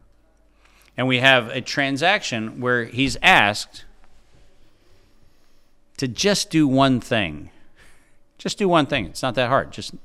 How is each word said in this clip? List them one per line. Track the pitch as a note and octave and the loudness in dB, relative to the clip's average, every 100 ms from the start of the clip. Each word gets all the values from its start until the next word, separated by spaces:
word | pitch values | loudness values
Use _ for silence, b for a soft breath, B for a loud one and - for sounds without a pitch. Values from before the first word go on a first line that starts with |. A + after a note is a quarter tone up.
| _ _ _ _ _ b b b b - | _ _ _ _ _ b b b b -4
And | B2+ | 0
we | B2 | 4
have | C3+ C3 A2+ | 6 4 2
a | C3+ | -8
transaction | - D3+ C#3 C3+ E3+ G#3 - A#2 A2 - | -6 -4 -2 0 0 0 -2 -6 -6 -6
where | B2 B2 A2+ | -2 0 -2
he's | A#2+ C3+ - | -2 -2 2
asked | F3 E3+ G#2 G#2+ - - - - - - _ - - - - _ _ - _ _ - _ _ - _ _ _ - | 4 6 4 0 -10 -16 -20 -20 -20 -20 _ -20 -20 -20 -20 _ _ -20 _ _ -20 _ _ -20 _ _ _ -8
to | C3 | -8
just | G#2+ G3+ G3 - | -2 0 0 0
do | D#3+ C#3+ | 2 2
one | C3 C3+ A#2+ | 4 2 2
thing. | - A2+ E2+ D2 - - b b b b b b _ _ | 0 -2 -2 -8 -16 -20 b b b b b b _ _
Just | F3 - | -10 -2
do | F#3+ | 2
one | E3+ C3+ | 2 2
thing. | C3+ F#2+ | -4 -6
It's | - | -6
not | C3 B2 | -4 -2
that | B2 | 0
hard. | C3 - | 0 -2
Just | - - - | -12 -14 -12